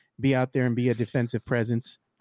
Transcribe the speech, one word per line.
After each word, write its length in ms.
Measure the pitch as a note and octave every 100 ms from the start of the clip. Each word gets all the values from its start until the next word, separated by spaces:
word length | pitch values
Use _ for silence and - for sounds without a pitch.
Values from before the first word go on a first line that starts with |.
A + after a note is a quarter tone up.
| _ -
be 140 | C3+ C3
out 180 | B2+
there 120 | C3+ B2+
and 100 | A#2+
be 140 | B2
a 40 | A#2
defensive 480 | A#2 C3+ A#2 A2 -
presence 540 | A#2+ A2+ A#2 - - _ -